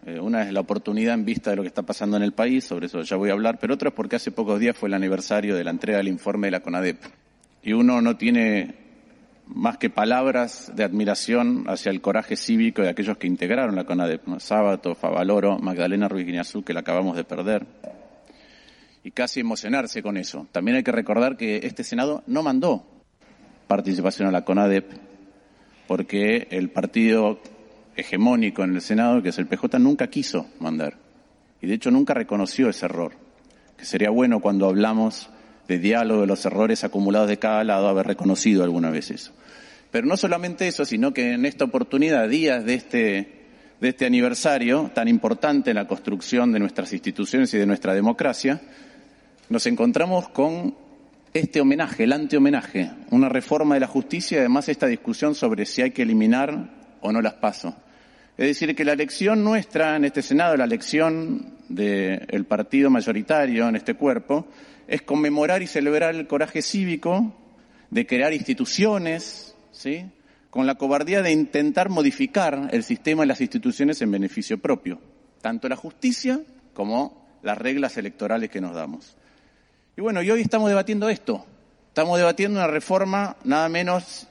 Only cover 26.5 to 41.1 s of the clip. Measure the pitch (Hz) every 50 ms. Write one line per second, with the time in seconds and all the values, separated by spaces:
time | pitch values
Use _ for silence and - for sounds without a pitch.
26.5 | - 95 92 90 - - 95 - - 117 113 113 110 110 107 104 107 - - -
27.5 | - - - - - - - - _ - 80 - - 92 107 123 123 117 110 101
28.5 | 92 - 95 92 92 90 - - 110 110 117 120 120 123 98 90 85 - - -
29.5 | - - - 123 - 127 123 135 147 139 131 117 - 143 131 - - 87 78 -
30.5 | - - 82 80 78 78 80 71 - - _ _ _ _ _ _ _ _ _ _
31.5 | _ _ - 90 104 113 - 127 123 131 143 143 147 123 113 - 104 101 98 92
32.5 | - - 131 117 98 - - 87 87 82 85 82 - - - - _ _ _ _
33.5 | _ _ _ _ _ - - - - 95 104 104 110 120 127 123 117 107 - 104
34.5 | 98 98 98 95 95 98 104 110 110 110 110 110 110 - - - - - - -
35.5 | - _ _ - 92 87 85 101 113 117 117 110 110 107 101 95 98 92 - 95
36.5 | 87 95 107 110 113 107 - 98 - 101 98 101 101 107 107 104 104 101 - 110
37.5 | 110 107 110 110 101 95 98 101 98 95 95 - 98 - 87 98 98 - - 113
38.5 | 104 98 90 87 85 87 85 82 80 78 69 - - - - - - - - -
39.5 | - - - - - - _ _ - 117 113 143 180 190 - 185 175 170 175 180
40.5 | 175 - 190 180 165 - 147 - 117 107 120 139